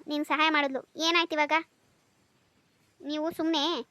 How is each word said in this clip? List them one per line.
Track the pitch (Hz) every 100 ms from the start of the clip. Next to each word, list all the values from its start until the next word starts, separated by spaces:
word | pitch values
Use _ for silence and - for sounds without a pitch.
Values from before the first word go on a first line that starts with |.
| -
ನಿನ್ | 294
ಸಹಾಯ | 302 294 311
ಮಾಡಿದ್ಲು, | 302 277 269 -
ಏನಾಯ್ತು | 320 330 339 339
ಇವಾಗ? | 302 294 320 - _ _ _ _ _ _ _ _ _ _ _ _ _
ನೀವು | 277 302 320
ಸುಮ್ನೆ | 339 320 320 302 294 -